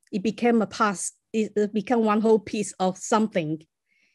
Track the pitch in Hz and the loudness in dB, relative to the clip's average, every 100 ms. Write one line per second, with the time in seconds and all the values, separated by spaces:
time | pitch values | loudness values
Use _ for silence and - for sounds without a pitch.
0 | _ 208 214 214 240 233 196 - 214 180 | _ -4 -4 0 2 2 0 0 -2 -2
1 | - - _ 220 208 208 208 214 202 240 | -8 -12 _ -4 -2 -2 -2 -2 0 0
2 | 214 220 220 220 214 220 196 - 185 185 | 2 2 4 2 0 -6 -6 -2 -2 -2
3 | - 220 214 190 156 156 - _ _ _ | 0 0 2 -2 -4 -6 -10 _ _ _
4 | _ | _